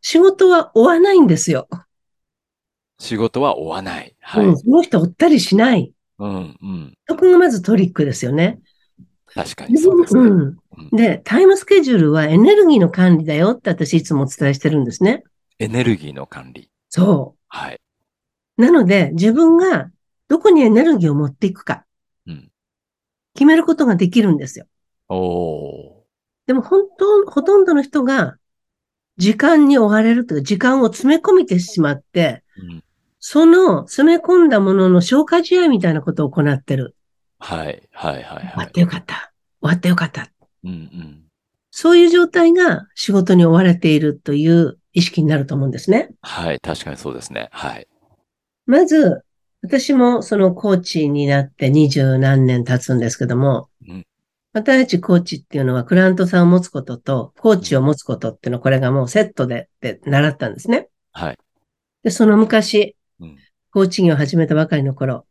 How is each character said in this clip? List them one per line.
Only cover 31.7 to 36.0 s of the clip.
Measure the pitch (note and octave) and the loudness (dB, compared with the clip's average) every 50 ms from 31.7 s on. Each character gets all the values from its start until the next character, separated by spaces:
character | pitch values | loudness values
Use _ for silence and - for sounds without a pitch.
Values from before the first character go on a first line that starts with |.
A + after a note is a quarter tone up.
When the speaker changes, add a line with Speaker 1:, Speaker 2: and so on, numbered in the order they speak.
| - F3+ | -4 -2
Speaker 1:
ま | D#3 C#3+ | -2 -2
っ | C#3+ C#3 | -2 -6
て、 | _ _ _ F3 E3+ D3 A#2 G#2+ _ _ _ | _ _ _ -2 -2 -2 -4 -8 _ _ _
Speaker 2:
う | G2+ F#2 F2 E2+ | -20 -20 -20 -20
ん。 | E2 _ _ _ _ _ _ _ _ | -20 _ _ _ _ _ _ _ _
Speaker 1:
そ | - - - D4 D#4+ | -20 -4 0 4 6
の | E4 E4+ F#4 F#4+ E4 F#3+ D3 F3+ | 6 6 6 4 2 2 -2 -4
詰 | - - - C#4 D#4+ E4+ | -10 -2 0 2 2 2
め | E4+ | 2
込 | E4+ - F4+ F4+ E4+ | 2 2 4 4 4
ん | D4+ | 4
だ | B3 G#3 | 4 2
も | G3 F#3+ | 2 2
の | G3 G3 F#3 F#3 | 2 2 4 4
の | F3+ F3+ | 4 2
消 | F3 - B3+ C#4 D4+ | 2 2 0 0 0
化 | - - F4 E4+ | 2 0 -2 0
試 | - F4+ F4+ | 0 0 2
合 | F4+ D#4+ | 2 2
み | C4 G3 | 0 0
た | F3+ F3 | 0 -2
い | D#3 | -2
な | D#3 | -2